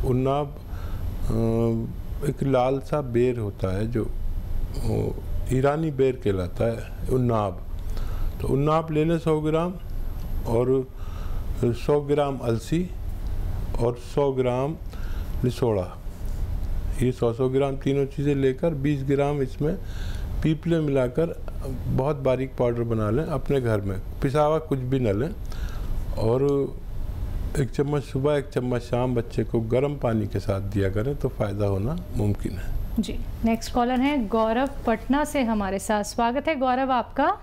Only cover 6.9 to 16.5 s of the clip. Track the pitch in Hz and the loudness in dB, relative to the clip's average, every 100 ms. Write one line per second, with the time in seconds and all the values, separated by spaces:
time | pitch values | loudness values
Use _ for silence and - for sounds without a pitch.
6.9 | - - 127 123 113 101 90 - - - | -6 0 2 4 4 2 -2 -6 -6 -4
7.9 | - - - - - - 131 147 156 156 | -2 -2 0 -2 0 0 2 4 2 2
8.9 | 151 156 165 160 156 151 160 170 185 - | 2 2 2 2 2 2 0 0 -4 -6
9.9 | - - - - - - 117 123 131 127 | -4 -2 -4 -2 -2 2 2 4 2 0
10.9 | - - - - - - - 120 117 - | -6 -6 -4 -2 -2 -2 0 0 0 2
11.9 | 147 139 147 143 135 120 113 - 120 - | 2 4 2 2 0 0 -2 0 -2 -2
12.9 | - - - - - - - - - 117 | -4 -4 -4 -2 -2 0 -2 -2 0 0
13.9 | 123 - - 139 131 123 123 139 165 - | -2 -4 0 2 2 0 2 -2 -4 -8
14.9 | - - - - - 123 117 123 104 90 | -6 -4 -4 -2 -2 -2 0 2 2 -2
15.9 | - - - - - - | -6 -10 -6 -6 -2 -2